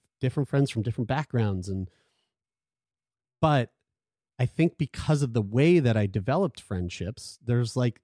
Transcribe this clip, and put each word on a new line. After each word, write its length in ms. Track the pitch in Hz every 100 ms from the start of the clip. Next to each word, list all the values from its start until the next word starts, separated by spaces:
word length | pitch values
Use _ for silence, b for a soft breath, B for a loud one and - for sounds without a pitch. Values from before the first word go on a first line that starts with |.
| _ -
different 300 | 127 151 135
friends 220 | 139 139
from 100 | 110
different 260 | 117 113 113
backgrounds. 640 | 139 143 120 107 95 90
And, 200 | 95 90 _ _ _ _ _ _ _ _ _ _ _ _ _ _ -
but 320 | 160 143 117 _ _ _ _ _ _ -
I 80 | 123
think 300 | - 165 -
because 440 | 147 - - 151
of 120 | 135
the 80 | 113
way 360 | 101 120 160 175
that 160 | 123 110
I 120 | 101
developed 520 | 101 95 165 180 -
friendships, 800 | - 92 90 - 90 - - - 117
there's, 300 | 120 117 127
like, 240 | 123 -